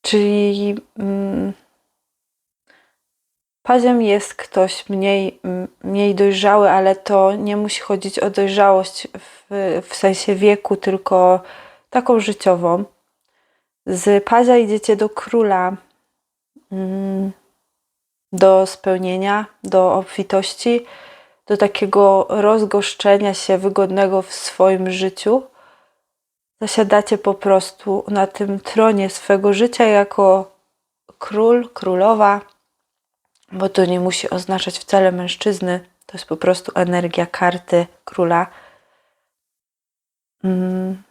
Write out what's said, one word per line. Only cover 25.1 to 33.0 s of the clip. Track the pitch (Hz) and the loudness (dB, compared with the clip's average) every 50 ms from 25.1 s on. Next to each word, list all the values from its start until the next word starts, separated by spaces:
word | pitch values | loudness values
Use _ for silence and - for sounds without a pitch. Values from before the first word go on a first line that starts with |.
| 190 - - 208 226 262 262 - _ _ _ _ _ _ _ _ _ _ _ _ _ _ _ _ _ _ _ _ _ _ | -6 -4 -2 0 0 0 -2 -6 _ _ _ _ _ _ _ _ _ _ _ _ _ _ _ _ _ _ _ _ _ _
Zasiadacie | 220 208 - - 220 196 214 208 208 - 220 | -10 -4 0 0 2 4 2 2 2 0 -4
po | 202 - 208 196 | -2 0 -4 -4
prostu | 196 - 202 190 190 185 - - _ - 202 190 202 - | -2 2 2 2 2 2 -4 -16 _ -6 -6 -4 -4 -4
na | - 208 202 196 | -4 -2 -2 -2
tym | 196 - - 208 196 196 196 | -2 -4 -8 -6 -6 -6 -8
tronie | - - - 220 220 220 214 202 196 190 | -10 -4 0 2 2 2 2 0 -2 -4
swego | - - - - 202 190 196 202 202 | -6 -10 0 0 0 2 2 0 2
życia | 190 233 240 240 - 240 | 2 0 -2 2 2 2
jako | 220 208 202 202 202 - - 196 190 185 190 190 - _ _ _ _ _ _ _ _ _ _ _ _ _ | 4 4 2 2 0 0 2 4 4 4 4 0 -6 _ _ _ _ _ _ _ _ _ _ _ _ _
król, | _ - - 202 208 220 226 240 240 240 233 | _ -14 -8 -2 0 4 4 4 2 0 -6
królowa, | _ - - 190 185 180 190 214 226 214 214 202 202 202 - _ _ _ _ _ _ _ _ _ _ _ | _ -8 -6 -4 0 2 2 2 4 4 2 2 2 0 -6 _ _ _ _ _ _ _ _ _ _ _